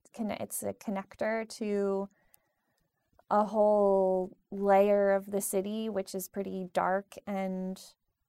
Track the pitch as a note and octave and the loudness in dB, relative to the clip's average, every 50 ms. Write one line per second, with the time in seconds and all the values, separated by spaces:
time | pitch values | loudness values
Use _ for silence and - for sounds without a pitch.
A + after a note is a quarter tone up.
0 | _ - - - A3+ G#3 - - G#3 G3+ - - - G3+ G3 - - - G3+ F#3+ | _ -18 -10 -8 -6 -6 -6 -6 -8 -8 -8 -6 -6 -6 -8 -8 -8 -6 -6 -6
1 | G3 - - - - A3 A3 A3+ A3+ A3 - - A3+ G#3 G3+ G3+ G3+ G3 G3 G3 | -8 -10 -8 -6 -4 -4 -2 -4 -6 -8 -10 -8 -4 -2 -2 0 0 0 0 -2
2 | G3 G3+ _ _ _ _ _ _ _ _ _ _ _ _ _ _ _ _ _ _ | -4 -6 _ _ _ _ _ _ _ _ _ _ _ _ _ _ _ _ _ _
3 | _ _ _ - _ _ - G#3 G#3+ G3 G#3+ A3 G#3 G#3 G#3+ G#3 G3+ G3 G3 F#3+ | _ _ _ -20 _ _ 0 0 0 2 2 2 4 4 6 6 4 4 4 4
4 | F#3+ F#3+ F#3 F#3 F#3 F#3+ - - _ _ - G3 G3 G3+ G3 F#3+ G3+ G#3 G3+ G3+ | 4 4 2 0 -2 -4 -8 -16 _ _ -8 -2 2 4 6 6 6 6 4 4
5 | G3+ G3 G3 G3 G3 G3+ G3 G3+ G3+ - - G3 F#3+ G3+ G#3+ A3 A3 A3 G#3 F#3+ | 4 4 2 0 0 -2 -4 -4 -4 -2 -2 -2 -2 -2 -6 -6 -6 -6 -6 -6
6 | G3 - - F#3+ F#3 - - G3+ G3 F#3+ F#3+ F#3+ F#3 F3+ - F#3 F3 F3 F#3 G3 | -6 -6 -8 -10 -10 -8 -8 -8 -6 -6 -6 -8 -8 -4 -2 -2 0 0 0 -2
7 | G3 - - - - - G3+ F#3+ F#3+ F#3+ F#3 F#3 F#3 F#3 F#3 - - - - _ | -4 -8 -14 -16 -10 -8 -6 -4 -4 -4 -4 -4 -6 -6 -8 -10 -14 -20 -20 _
8 | _ _ _ _ _ | _ _ _ _ _